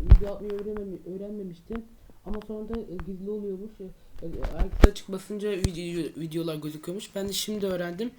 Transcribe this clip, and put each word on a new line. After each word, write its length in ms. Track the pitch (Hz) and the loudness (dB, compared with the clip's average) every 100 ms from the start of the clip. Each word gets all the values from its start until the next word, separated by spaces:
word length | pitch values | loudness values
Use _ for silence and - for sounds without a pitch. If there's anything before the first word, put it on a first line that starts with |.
video 320 | - - 202 | 10 10 10
atmayı 180 | 196 208 | -2 -4
öğrenmemi-, 460 | 202 208 208 196 170 175 | -6 -4 -6 -6 -8 -8
öğrenmemiştim. 800 | 190 202 214 190 170 - 226 - - - - 190 | -8 -8 -8 -10 -12 -10 -10 -10 -18 -20 -14 -6
Ama 140 | 208 214 | -6 -6
sonra 220 | 220 214 | -8 -6
da, 120 | 226 | -6
e, 160 | - 180 165 | -6 -8 -8
gizli 240 | 185 196 | -6 -6
oluyormuş. 400 | 214 202 190 214 - | -4 -4 -6 -10 -12
E, 40 | 185 - - - 165 | -16 -16 -14 -10 -6
e, 20 | 170 - 156 | -4 -2 0
herkes 320 | 196 - 202 | 0 10 8
açık 220 | - - | 8 -6
basınca 380 | 190 - 208 208 | -8 -6 -4 -2
video-, 680 | 190 190 165 175 170 151 - | 0 -2 -2 -4 -2 -4 -4
videolar 360 | 160 165 165 156 | -6 -4 -4 -4
gözüküyormuş. 580 | 151 151 - 196 - | -6 -8 -8 -8 -8
Ben 140 | 196 196 | -6 -4
de 40 | |
şimdi 340 | 190 - 214 196 | -4 -4 -2 -2
öğrendim. 440 | 180 175 175 240 | -2 -4 -4 -6